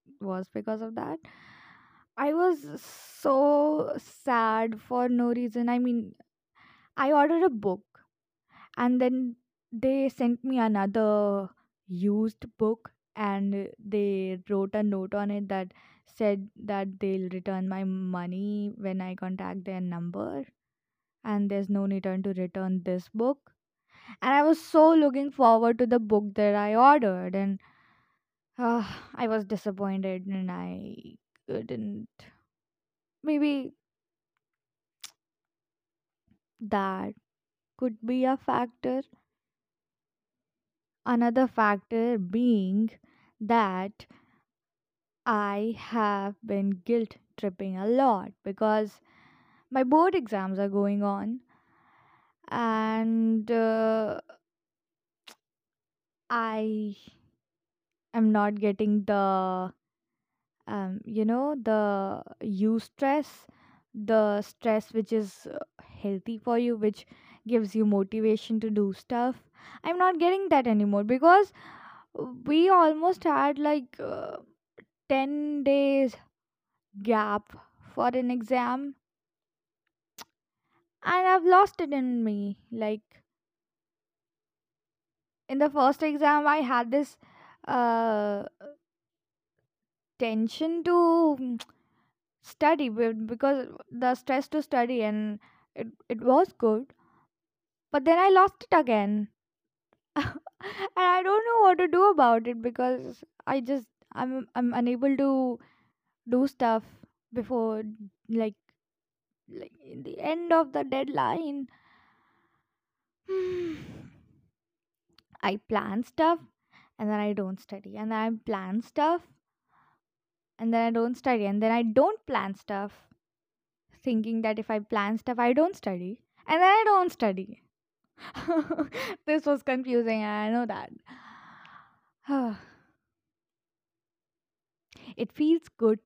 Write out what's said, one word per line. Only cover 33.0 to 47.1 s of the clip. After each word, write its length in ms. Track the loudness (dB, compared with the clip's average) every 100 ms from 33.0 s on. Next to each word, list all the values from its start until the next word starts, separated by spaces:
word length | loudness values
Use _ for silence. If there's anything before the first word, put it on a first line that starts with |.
| _ _
Maybe 500 | -2 0 0 -2 -6 _ _ _ _ _ _ _ _ _ _ _ _ _ -20 _ _ _ _ _ _ _ _ _ _ _ _ _ _ -16
that 540 | -4 -2 -2 -4 -8 -12 _ _ _ _ _ -6
could 180 | -6 -4
be 200 | -4 0
a 120 | 0 0
factor. 680 | 0 -2 -2 -6 -4 -4 -6 _ _ _ _ _ _ _ _ _ _ _ _ _ _ _ _ _ _ _ -2
Another 400 | 2 2 2 0
factor 720 | 2 2 2 -2 -2 0 -2
being 720 | -2 0 2 2 2 0 -2 -6 _ _ _ -12
that 680 | 0 0 0 -2 -8 -12 -20 _ _ _ _ _ _ _ _ _ _ _ -4
I 480 | -2 -2 -4 -6 -8
have 580 | -6 -2 -2 -2 -6 -10
been 260 | -6 -2 -2 -4
guilt 320 | -2 -2 -2